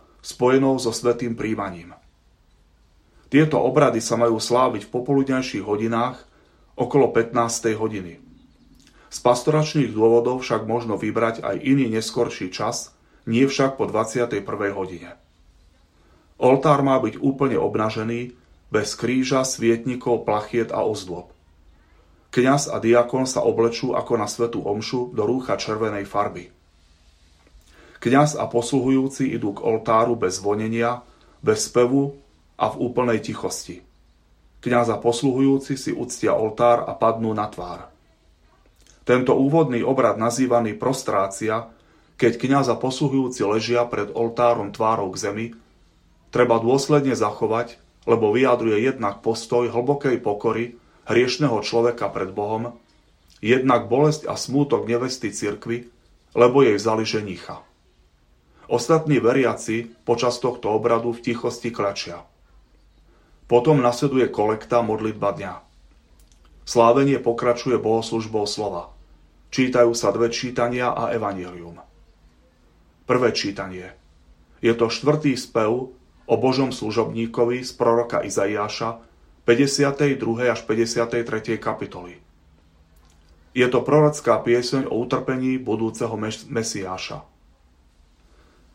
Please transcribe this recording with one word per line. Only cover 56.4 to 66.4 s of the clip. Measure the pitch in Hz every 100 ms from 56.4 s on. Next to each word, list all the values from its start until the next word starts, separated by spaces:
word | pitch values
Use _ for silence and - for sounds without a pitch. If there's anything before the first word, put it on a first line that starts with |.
| 120 135
jej | 127 101
vzali | 110 110
ženícha. | 110 110 101 87 - 87 - _ _ _ _ _ _ _ _ _ -
Ostatní | 117 - 160 156 131
veriaci | 110 135 117 110 - 113 117 - -
počas | 117 123 120
tohto | 127 - 104
obradu | 107 117 113 120
v | 117 -
tichosti | 113 120 117 120
klačia. | 113 101 101 - 85 - _ _ _ _ _ _ _ _ _ _ _ -
Potom | 120 147 147
nasleduje | 120 120 143 131 110
kolekta, | - 104 107 - 120 110
modlitba | 107 110 104 101
dňa. | 98 95 90 - _ - _ _ _ _ _